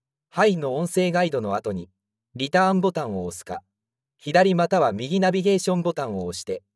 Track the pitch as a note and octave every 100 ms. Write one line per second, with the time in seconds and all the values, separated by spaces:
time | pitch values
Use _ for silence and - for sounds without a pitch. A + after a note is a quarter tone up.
0 | _ _ _ F3 G#3 F3 C#3 C3 E3+ F#3
1 | F3+ F3+ F3+ C3+ G#2 G2+ A2 F#2 E2+ _
2 | _ _ _ A#2+ C#3 F3+ F#3 F#3+ F#3 E3
3 | B2+ F#2+ F2+ - - F2+ - _ _ _
4 | _ _ D3+ E3+ F#3+ F3 E3+ F#3 C3 G2+
5 | C3 F#3+ F#3 F#3 F#3+ F#3+ - F3 E3+ D#3+
6 | B2+ G2 F2 F2 - F#2 -